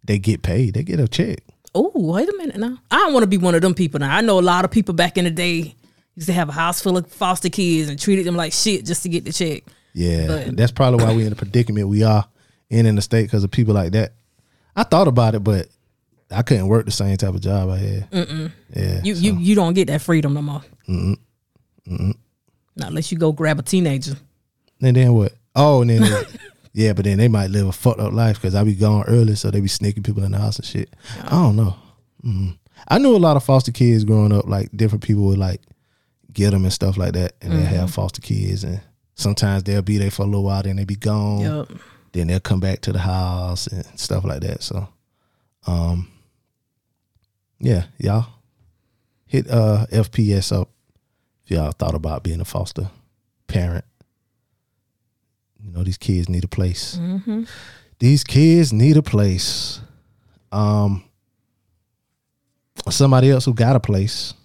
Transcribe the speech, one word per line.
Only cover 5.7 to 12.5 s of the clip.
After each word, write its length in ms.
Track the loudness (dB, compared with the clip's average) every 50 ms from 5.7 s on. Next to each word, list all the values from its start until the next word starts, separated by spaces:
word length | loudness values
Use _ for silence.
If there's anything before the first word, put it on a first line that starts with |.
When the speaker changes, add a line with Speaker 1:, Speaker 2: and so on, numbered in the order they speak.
| -14 _ _ _ _ _ _ _ _
Speaker 2:
used 120 | -10 -4
to 60 | -2
have 160 | -2 -2 -2 -4
a 40 |
house 280 | -4 -2 -2 -2 -2 -2
full 140 | -2 0 -2 -2
of 80 | -2 -6
foster 380 | -6 -4 -2 -2 -2 -2 -4 -4
kids 400 | -2 -2 0 0 0 0 -2 -4
and 100 | -6 -4
treated 280 | 0 0 2 2 0
them 100 | -2 -2
like 160 | -4 -4 -4
shit 320 | -2 -2 0 0 0 -2 -2
just 180 | -4 -6 -6 -4
to 40 | -4
get 160 | -4 -4 -6
the 80 | -6
check. 300 | -6 -4 -4 -4 -4 -8 _ -20 _ _ _ _ _
Speaker 1:
Yeah, 320 | -2 0 0 0 0 0
Speaker 2:
But 300 | -2 -2 -4 -4 -6 0
Speaker 1:
that's 160 | 0 0 0
probably 320 | 2 2 2 2 4 4 4
why 100 | 2 2
we 80 | 2 0
in 60 | -2
the 60 | -4
predicament 520 | -6 -8 -2 0 0 0 2 0 -2 0 0
we 140 | 2 2
are 240 | 4 4 4 2 2 _ _ _ _ _